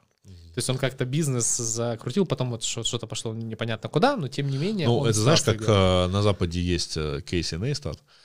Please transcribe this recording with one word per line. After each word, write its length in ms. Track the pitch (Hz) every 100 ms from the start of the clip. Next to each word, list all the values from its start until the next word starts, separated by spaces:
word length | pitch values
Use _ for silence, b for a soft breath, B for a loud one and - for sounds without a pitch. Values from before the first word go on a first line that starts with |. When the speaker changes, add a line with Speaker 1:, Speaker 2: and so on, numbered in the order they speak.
| _ _
Speaker 1:
Мгм. 120 | 98 90 -
Speaker 2:
То 40 | 123
есть 100 | -
он 80 | 127
как-то 280 | 131 139 127
бизнес 520 | 147 143 123 113 -
закрутил, 680 | 113 113 117 117 120 202 190
потом 240 | - 127
вот 120 | 113
шо-, 200 | - 117
что-то 220 | - 120 -
пошло 260 | - 117
непонятно 560 | 113 113 110 117 110 123
куда, 260 | 156 254 262
но 120 | 123
тем 220 | - 139
не 80 | 135
менее 300 | 185 208 127
Speaker 1:
Ну, 120 | 120
Speaker 2:
он 80 | 113
Speaker 1:
это 100 | 107
знаешь, 200 | 117 165
Speaker 2:
снялся 100 | -
Speaker 1:
как, 60 | 110
Speaker 2:
где-то. 480 | 110 101 92 90 90
Speaker 1:
э, 20 |
на 80 | 101
Западе 380 | 104 98 87 87
есть, 360 | 87 85 - 82
э, 240 | 76 71 -
Кейси 300 | 87 - 82
Нейстат, 440 | 127 139 76 - b b